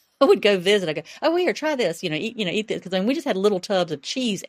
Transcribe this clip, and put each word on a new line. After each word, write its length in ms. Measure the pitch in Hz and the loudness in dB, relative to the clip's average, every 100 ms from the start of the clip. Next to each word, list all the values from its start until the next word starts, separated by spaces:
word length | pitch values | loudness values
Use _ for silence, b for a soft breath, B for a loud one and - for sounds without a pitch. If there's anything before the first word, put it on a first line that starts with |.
<laughs> 200 | _ _ | _ _
would 200 | 277 392 | 4 6
go 180 | 208 196 | 4 2
visit, 300 | 175 208 175 | 2 2 2
I 40 | |
go, 100 | 156 - B | -4 -8 B
"Oh, 120 | 302 339 | 0 2
here, 180 | 359 | 0
try 220 | 202 311 285 | 0 -2 -2
this, 280 | 202 165 | -2 -2
you 60 | 180 | -4
know, 40 | 151 | -4
eat, 220 | 214 226 | -4 -4
you 80 | 190 | -2
know, 60 | |
eat 160 | 175 214 | -2 -4
this." 140 | 170 | -6
'Cause 100 | 180 | -4
then 160 | 185 196 | -2 0
we 80 | 285 | 0
just 100 | 294 | -2
had 100 | 190 | 0
little 220 | 202 196 | 2 0
tubs 320 | - 190 175 | 0 0 0
of 120 | 147 | -4
cheese 400 | - - 254 190 | -6 -4 -2 -4